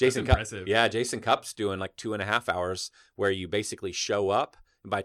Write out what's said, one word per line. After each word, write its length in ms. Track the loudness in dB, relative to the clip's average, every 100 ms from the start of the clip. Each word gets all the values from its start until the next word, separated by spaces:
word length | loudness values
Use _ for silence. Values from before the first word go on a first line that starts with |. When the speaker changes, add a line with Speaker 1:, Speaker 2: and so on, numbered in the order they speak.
| 2
Speaker 1:
Jason 120 | 4 2
Cup- 80 | 0
Speaker 2:
impressive. 320 | 0 -6 0
Speaker 1:
yeah, 200 | 4 4
Jason 320 | 2 -2 -2
Cupp's 320 | 2 0 0
doing, 240 | -4 -2 -2
like, 180 | -6 -8
two 160 | -6
and 100 | -4
a 40 | 0
half 220 | 0 0
hours 420 | -2 -2 -4 -8 _ _ -2
where 140 | 0
you 180 | 0 -2
basically 440 | -2 -2 -6 -8
show 380 | -4 -2 0 2
up, 260 | 2 0 -6 -20 _
and 60 | -4
by 80 |
the 40 | -4